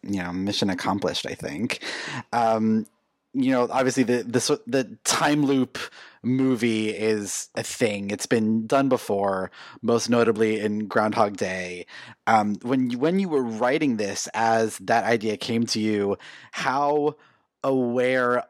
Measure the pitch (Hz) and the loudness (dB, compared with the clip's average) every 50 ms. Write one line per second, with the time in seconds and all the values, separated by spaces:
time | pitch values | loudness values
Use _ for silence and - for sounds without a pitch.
0 | - 95 101 95 87 90 87 92 95 101 101 - 110 101 92 87 - 143 - 101 | -8 -6 -4 -4 -4 -4 -4 -4 -4 -2 -2 -2 -2 -2 -2 -2 -2 -2 -2 0
1 | - - - - - - - - 160 165 143 - - 123 - - - - - - | -2 -2 -2 -4 -6 -6 -8 -8 -10 -10 -6 -6 -4 -4 -4 -6 -8 -10 -10 -10
2 | - - 143 127 - _ - 120 117 113 110 110 110 110 110 110 104 - _ _ | -10 -10 -10 -10 -8 _ -2 0 2 2 2 2 2 2 2 2 0 -4 _ _
3 | _ _ _ _ _ _ - 139 131 131 135 123 123 123 113 131 131 127 - 135 | _ _ _ _ _ _ -2 0 2 2 4 2 2 2 0 0 0 2 2 2
4 | 127 107 123 120 98 120 120 127 - - 147 - - - 131 135 123 98 107 - | 2 2 2 0 0 0 0 0 2 2 0 -2 -2 -2 -2 -2 -2 -2 -8 -6
5 | - - - - 165 147 147 151 143 135 139 131 127 - - - - - - - | -2 -2 0 2 2 2 2 2 2 4 4 2 2 0 -4 -10 -12 -12 -14 -20
6 | - - - _ - 117 127 131 131 131 127 110 117 120 113 107 110 107 104 - | -20 -20 -18 _ -2 0 0 2 2 2 2 2 2 0 0 0 0 -2 -2 -2
7 | 110 110 110 104 101 98 - - - - - 117 113 - - - 131 110 101 101 | 0 0 0 0 -2 -4 -6 -8 -10 -8 -8 -8 -8 -8 -2 -2 0 0 0 -2
8 | 101 101 104 98 - - 123 113 110 107 110 113 110 113 143 139 139 135 127 117 | -4 -6 -4 -6 -2 0 2 2 2 2 2 0 0 2 2 2 4 2 2 0
9 | - - 104 98 98 98 95 95 95 90 - - - - - - - 113 117 117 | 0 -2 -2 0 0 0 0 -2 -4 -6 -8 -14 -20 -20 -14 -6 0 0 2 2
10 | - - 123 117 117 110 107 104 113 107 107 107 104 107 104 107 107 95 - 117 | 2 2 2 4 4 4 4 4 2 2 2 0 0 -2 -2 -4 -4 -2 0 2
11 | 107 110 107 117 110 101 101 92 104 92 92 92 90 90 90 90 87 - - - | 2 2 2 2 2 2 2 -2 -4 -4 -4 -4 -6 -8 -10 -12 -12 -16 -18 -20
12 | - - - - _ 113 113 110 104 104 101 - - 120 131 131 127 123 123 120 | -20 -20 -20 -4 _ 4 4 4 4 2 -2 -4 -2 0 0 0 0 0 0 0
13 | 135 160 180 196 196 180 156 139 127 117 113 107 123 123 139 160 156 139 117 104 | 0 2 2 0 0 0 0 0 0 -2 -2 0 0 2 2 2 2 2 0 0
14 | 104 98 98 - - - - 113 113 113 113 113 113 107 - - 98 123 117 117 | -2 -4 -4 -6 -8 -4 -2 0 2 4 4 4 2 0 -2 -4 -2 2 2 2
15 | 92 107 120 113 101 110 104 92 - - 117 113 117 113 - 113 107 110 107 104 | 2 2 0 0 -2 -4 -4 -4 -4 -2 -2 -2 0 0 -2 0 0 0 0 0
16 | 101 101 98 - - - - - - - - - - 139 127 139 143 143 147 151 | 0 0 -2 -4 -6 -12 -20 -20 -20 -12 -10 -4 -2 0 0 2 0 2 2 2
17 | 147 151 147 - _ _ _ _ _ _ _ _ - 135 135 131 127 120 120 127 | 0 0 -2 -4 _ _ _ _ _ _ _ _ -2 0 0 2 0 0 0 0
18 | 123 127 127 131 123 120 123 123 - | 2 2 2 2 2 2 0 0 -2